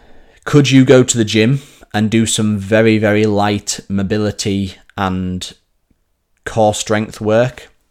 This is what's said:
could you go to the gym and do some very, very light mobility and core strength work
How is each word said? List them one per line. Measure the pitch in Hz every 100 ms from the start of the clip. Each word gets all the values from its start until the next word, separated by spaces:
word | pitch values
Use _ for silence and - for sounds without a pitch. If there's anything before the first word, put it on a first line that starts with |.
| - - - _
could | - 147 131
you | 135
go | 127 127
to | 127 120
the |
gym | 104 107 110 139 - - -
and | 104 107
do | 113 110
some | - 107 104
very, | 98 110 113 110
very | 107 107
light | 107 101 104 104 - - -
mobility | 98 95 110 104 - 107 98 95 - _ -
and | 95 92 92 92 - - _ _ _ _ _ _ _ _
core | - 117 107
strength | 104 - 107 110 -
work | 107 110 123 - - _ _